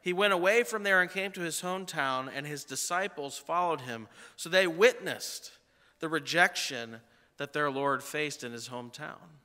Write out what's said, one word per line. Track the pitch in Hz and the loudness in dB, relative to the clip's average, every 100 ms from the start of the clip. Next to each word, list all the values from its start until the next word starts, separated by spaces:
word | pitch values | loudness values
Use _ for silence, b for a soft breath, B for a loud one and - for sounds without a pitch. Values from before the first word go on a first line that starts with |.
"He | 180 | 0
went | 180 202 | 4 4
away | 185 185 226 | 6 6 4
from | 233 220 | 2 -2
there | 202 190 | 4 4
and | 175 | 4
came | 190 190 | -2 -6
to | 196 | -4
his | 170 151 | -4 -4
hometown, | 180 185 185 160 135 131 131 | -4 -6 -4 -2 0 -2 -4
and | 139 147 | -8 -8
his | 143 - | -10 -8
disciples | 131 - 175 196 - 139 - | -6 -2 -2 -2 -6 -10 -10
followed | - 170 175 151 | -2 0 2 -2
him." | 127 117 110 B B - | -4 -10 -12 B B -12
So | 170 | 2
they | 185 185 | 4 4
witnessed | 165 233 - 185 120 - - - - _ b b b | 6 6 6 -6 -6 -6 -10 -14 -20 _ b b b
the | 160 | -2
rejection | 156 139 160 185 175 - 131 117 113 _ b b _ | -2 0 4 4 4 -6 -6 -10 -14 _ b b _
that | 143 | -6
their | 151 147 | 0 0
Lord | 135 139 131 | 2 0 0
faced | - 151 151 - | -4 -4 -4 -6
in | 123 | -10
his | 117 117 | -10 -10
hometown. | 123 120 113 156 - 175 151 | -12 -12 -12 -14 -14 -20 -20